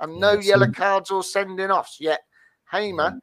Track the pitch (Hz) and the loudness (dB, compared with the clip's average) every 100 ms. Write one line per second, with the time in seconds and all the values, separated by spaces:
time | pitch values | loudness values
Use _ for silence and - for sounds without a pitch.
0 | 151 165 202 208 196 196 196 - 190 196 | -12 0 2 4 4 4 4 2 0 0
1 | 190 190 185 196 196 190 190 185 - - | 0 -4 -2 -4 -4 -4 -2 -2 -2 -6
2 | 156 151 - _ _ _ _ 185 208 175 | -4 -4 -6 _ _ _ _ -6 -4 -2
3 | 160 262 | -4 -4